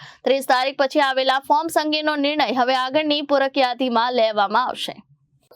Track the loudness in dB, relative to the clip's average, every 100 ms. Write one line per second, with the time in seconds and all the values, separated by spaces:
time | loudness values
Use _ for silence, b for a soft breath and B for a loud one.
0 | B B 0 0 2 0 0 -2 -2 0
1 | 0 0 0 0 0 -2 0 -2 -2 -2
2 | -2 -2 -2 0 0 0 0 0 0 -2
3 | 0 -2 0 0 0 0 0 0 -2 0
4 | 0 2 0 2 0 0 -2 -4 -10 -12
5 | -18 _ _ _ _